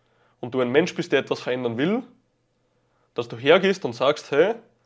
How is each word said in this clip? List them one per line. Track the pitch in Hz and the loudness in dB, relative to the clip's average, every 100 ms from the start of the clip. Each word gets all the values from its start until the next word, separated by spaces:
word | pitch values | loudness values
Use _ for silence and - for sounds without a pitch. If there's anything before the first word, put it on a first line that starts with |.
| _ _ _ - | _ _ _ -14
und | 123 | -6
du | 127 | -2
ein | 123 | 2
Mensch | 139 175 - | 2 0 -4
bist, | 165 | -2
der | 139 | -2
etwas | - 135 | 0 -6
verändern | - 127 120 113 | -4 -4 -4 -2
will, | 165 233 - _ _ _ _ _ _ _ _ _ _ | 0 -2 -6 _ _ _ _ _ _ _ _ _ _
dass | - 120 | -8 -8
du | 120 | -2
hergehst | 139 185 190 190 135 | 4 4 4 0 -4
und | |
sagst, | 113 135 151 - | 0 0 0 0
„Hey, | 143 190 233 - _ | 2 2 0 -10 _